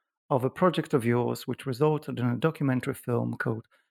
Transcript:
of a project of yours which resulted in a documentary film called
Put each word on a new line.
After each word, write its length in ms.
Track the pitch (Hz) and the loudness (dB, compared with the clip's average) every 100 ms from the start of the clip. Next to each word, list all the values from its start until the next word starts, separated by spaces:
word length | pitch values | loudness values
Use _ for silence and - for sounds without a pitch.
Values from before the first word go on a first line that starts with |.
| _ _ - | _ _ -2
of 140 | 135 | 0
a 60 | 131 | 0
project 440 | - 180 165 143 | 2 2 2 0
of 100 | 143 | 0
yours 440 | 117 120 120 117 - | 2 2 0 -2 -6
which 180 | 123 139 | -6 -6
resulted 540 | 117 151 151 - 123 | 0 2 0 -4 -2
in 60 | 120 | 0
a 100 | 120 | 2
documentary 580 | 160 - 139 127 135 | 0 0 0 0 -2
film 400 | 127 - 117 117 113 | -6 -2 -2 -2 -4
called 300 | 123 113 - _ _ | -4 -4 -8 _ _